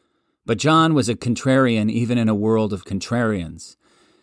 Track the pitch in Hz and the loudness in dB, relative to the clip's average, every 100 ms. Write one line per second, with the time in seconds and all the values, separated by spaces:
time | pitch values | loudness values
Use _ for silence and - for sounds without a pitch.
0 | _ _ _ _ - 110 143 160 160 151 | _ _ _ _ -6 -2 2 4 4 2
1 | 117 117 127 107 135 131 127 113 107 113 | 0 -2 -4 -2 2 2 4 2 0 -2
2 | 117 120 113 104 110 113 107 98 - 98 | -2 0 0 0 2 0 0 -4 -6 -8
3 | - 123 113 104 82 80 - - _ _ | -4 -2 -2 -4 -6 -12 -20 -20 _ _
4 | _ _ | _ _